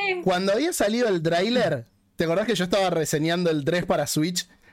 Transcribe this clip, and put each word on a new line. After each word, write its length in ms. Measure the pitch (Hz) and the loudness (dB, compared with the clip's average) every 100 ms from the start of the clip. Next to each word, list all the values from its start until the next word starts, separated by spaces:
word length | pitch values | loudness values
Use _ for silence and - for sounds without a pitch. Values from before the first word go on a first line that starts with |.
| 403 359 | -2 -2
cuando 300 | 330 180 196 | 0 0 2
había 180 | 208 311 | 0 0
salido 380 | 349 208 226 240 | 0 0 2 0
el 120 | 180 | 0
tráiler, 640 | 160 170 208 247 190 143 117 _ _ - | 0 0 0 0 0 -2 -8 _ _ -4
¿te 80 | 165 | -2
acordás 200 | 170 214 | 0 0
que 80 | 190 | 0
yo 80 | 180 | 0
estaba 240 | 202 190 | 2 2
reseñando 580 | 165 151 156 160 170 180 | 0 0 0 0 0 0
el 160 | 156 139 | 0 0
tres 180 | 175 170 | 0 0
para 220 | 175 143 | 0 0
Switch? 400 | - 160 175 - _ _ | -2 -2 -2 -8 _ _